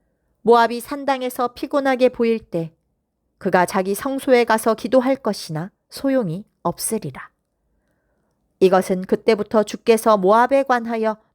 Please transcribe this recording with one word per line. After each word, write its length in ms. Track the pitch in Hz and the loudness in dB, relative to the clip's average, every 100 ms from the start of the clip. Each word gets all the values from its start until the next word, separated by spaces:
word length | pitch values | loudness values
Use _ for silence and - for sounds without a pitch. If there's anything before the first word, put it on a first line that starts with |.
| _ _ _ _ | _ _ _ _
모압이 380 | 208 233 233 240 | 2 4 4 -2
산당에서 760 | - 285 277 262 254 254 240 | -10 -8 -4 -4 -4 -4 -6
피곤하게 560 | - 285 277 269 254 254 | -6 -4 -2 0 2 0
보일 280 | 247 233 226 | 2 -2 -2
때 340 | - 170 160 _ _ _ _ _ _ _ | -4 -8 -8 _ _ _ _ _ _ _
그가 280 | 190 180 175 | -2 0 0
자기 280 | 196 190 | -2 -2
성소에 500 | 202 269 269 285 247 | -4 -6 -4 2 4
가서 300 | 233 220 233 | 4 0 0
기도할 420 | 220 220 254 247 262 | -2 2 2 2 -2
것이나 540 | 220 202 - 156 185 _ _ | -2 -6 -8 -10 -10 _ _
소용이 560 | - 277 262 190 175 - _ | -6 -2 -2 -2 -6 -12 _
없으리라. 680 | 175 - - 220 143 127 - _ _ _ _ _ _ _ _ _ _ _ _ - | -8 -6 -6 -6 -8 -14 -20 _ _ _ _ _ _ _ _ _ _ _ _ 0
이것은 420 | 190 190 190 185 | 2 2 0 -4
그때부터 600 | 190 208 - 220 208 220 | -2 -2 0 -2 0 0
주께서 540 | 208 - - 226 233 214 | 0 -4 0 2 4 2
모압에 480 | 185 226 254 277 | 4 4 4 2
관하여 520 | 269 247 233 233 220 214 _ | 0 -2 -4 -4 -4 -6 _